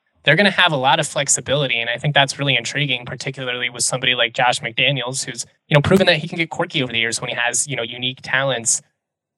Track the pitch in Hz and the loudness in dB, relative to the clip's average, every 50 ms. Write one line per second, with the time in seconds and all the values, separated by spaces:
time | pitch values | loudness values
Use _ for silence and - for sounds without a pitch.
0 | _ _ _ _ - 143 156 170 202 196 185 - 185 175 156 131 127 139 156 165 | _ _ _ _ 0 2 4 4 4 4 4 4 4 4 4 2 4 4 4 4
1 | 147 - - 156 139 - - - 123 131 131 147 143 127 120 117 117 117 120 117 | 2 0 -2 -2 0 0 0 0 0 0 0 0 0 0 -2 -2 -2 -4 -4 -2
2 | 120 151 143 143 139 139 - - 139 143 131 117 117 - - 139 147 143 127 120 | -2 2 4 4 4 2 0 -2 0 0 0 0 0 -2 -4 -2 -2 -2 -2 -4
3 | 120 123 123 120 - 139 135 139 131 123 123 123 123 123 123 117 - - 131 127 | -6 -8 -10 -8 -8 -8 -8 -8 -6 -6 -4 -4 -4 -6 -4 -4 -4 -2 -2 0
4 | 127 123 123 120 120 117 117 - 127 123 120 - 127 117 113 - 131 147 143 131 | 0 0 2 2 0 0 0 2 2 2 2 0 -4 -6 -2 0 2 2 2 0
5 | 120 127 135 135 - 135 120 117 - _ _ _ _ - 156 147 143 - 185 190 | -2 -6 -6 -6 -6 -8 -8 -10 -12 _ _ _ _ 2 2 4 6 6 6 6
6 | 185 180 165 151 156 165 180 170 165 160 - - 170 175 - 151 127 123 117 117 | 6 4 4 2 0 -4 -4 -4 -4 -4 -4 -6 -4 -4 -2 -4 -4 -2 -2 -2
7 | 113 117 113 - 127 123 117 120 120 123 123 - - 147 135 120 117 117 120 120 | -2 -2 -2 -4 -6 -6 -4 -2 -2 -2 -2 -2 -4 -4 -4 -6 -6 -8 -8 -6
8 | 123 127 127 - - - - 131 139 139 127 113 110 - - - - _ _ _ | -6 -6 -8 -8 -8 -2 -2 0 0 0 -2 -2 -2 -2 -2 -2 -4 _ _ _
9 | _ _ _ _ _ _ _ | _ _ _ _ _ _ _